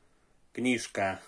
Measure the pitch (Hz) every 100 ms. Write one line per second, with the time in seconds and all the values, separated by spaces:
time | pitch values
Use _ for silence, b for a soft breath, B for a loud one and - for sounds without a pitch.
0 | _ _ _ _ _ - 123 120 - -
1 | 98 98